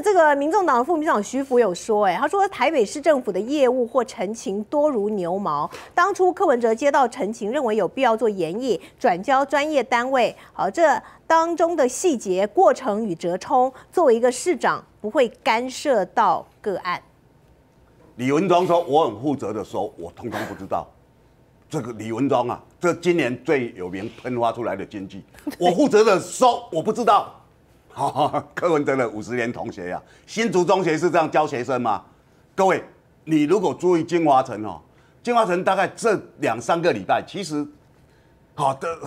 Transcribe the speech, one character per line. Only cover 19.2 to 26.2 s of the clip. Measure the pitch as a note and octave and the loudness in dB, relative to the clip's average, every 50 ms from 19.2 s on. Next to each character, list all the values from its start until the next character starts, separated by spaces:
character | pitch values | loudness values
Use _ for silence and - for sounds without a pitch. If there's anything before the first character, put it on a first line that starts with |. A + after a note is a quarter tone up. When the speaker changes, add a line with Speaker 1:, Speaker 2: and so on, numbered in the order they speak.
Speaker 2:
负 | B2+ D3+ C3+ | -4 -4 -4
责 | C3+ A#2 G2 G#2+ | -4 -4 -6 -6
的 | G#2+ F2+ | -6 -8
说， | - - G2 G2+ - - | -8 -8 -8 -8 -8 -10
我 | - E2 E2+ | -14 -16 -16
通 | - - - A#2 | -16 -12 -12 -10
通 | G2+ G#2 G#2+ | -8 -8 -10
不 | F2+ G2+ | -10 -12
知 | - F#2+ | -14 -8
道。” | F2 G2+ E2+ D#2+ - _ _ _ _ _ _ _ _ _ _ _ _ _ _ _ _ | -6 -6 -6 -6 -10 _ _ _ _ _ _ _ _ _ _ _ _ _ _ _ _
这 | D3+ D#3 | -8 -6
个 | A2 A#2+ A#2 | -6 -8 -10
李 | G#2 A2 A2+ | -10 -8 -6
文 | A2+ A2+ C#3 C3 | -4 -2 0 2
忠 | C3+ B2 B2 | 2 0 0
啊， | A#2+ G2+ - - _ _ _ | -2 -6 -8 -12 _ _ _
这 | - F3 | 0 0
今 | D#3+ E3+ - F3+ F3 | 0 2 0 0 2
年 | E3 C3+ A#2+ B2+ A#2+ | 2 0 -2 -4 -4
最 | - - D3+ C3 A#2+ A2+ - | -2 0 0 0 0 -4 -8
有 | F#2 F2+ F#2 | -10 -10 -8
名 | F#2 F#2+ G#2 A2+ - - | -8 -8 -10 -10 -12 -12
喷 | - B2+ B2 A#2 | -10 -6 -4 -2
发 | A#2 A2+ | -2 -2
出 | A2 A#2 A2+ | -2 -4 -6
来 | F#2+ G2 | -6 -6
的 | G2 F2 | -6 -8
经 | - - G2+ F#2+ F#2 | -10 -12 -12 -12 -12
济。 | F#2+ F#2+ - _ - - | -14 -18 -18 _ -20 -14
Speaker 1:
<laughs> | - D4 - - | -12 -12 -6 0
Speaker 2:
我 | F3 - | 0 2
负 | E3+ A3 D4 G3 | 4 4 2 4
责 | G#3 G#3 A3 | 6 6 6
的 | A3+ F#3+ E3 | 6 4 2